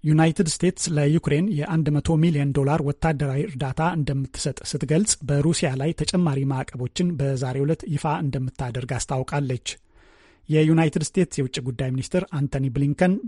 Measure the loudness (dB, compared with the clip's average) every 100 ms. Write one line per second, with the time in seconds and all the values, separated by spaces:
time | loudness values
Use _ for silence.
0 | 4 4 4 2 -2 2 -2 0 -2 2
1 | 4 2 2 0 0 -2 0 0 2 0
2 | 2 4 4 2 0 2 2 2 0 0
3 | -2 0 -2 -2 -4 -4 -6 -2 -2 0
4 | -2 -2 -4 -6 -6 -6 -8 -6 0 2
5 | 2 -2 0 2 2 2 0 0 -2 -2
6 | -2 2 2 0 0 -2 -6 -8 -8 -2
7 | -2 0 -2 -2 -2 -2 0 -2 -2 -2
8 | -2 -2 -2 -2 -6 -6 -6 -6 -6 -6
9 | -2 -4 -2 -4 -2 -4 -6 -14 _ _
10 | _ _ _ _ 0 4 6 6 4 0
11 | -2 0 0 0 -4 -4 -6 -4 -4 -2
12 | -2 -2 -2 -2 -2 0 -2 0 0 4
13 | 4 2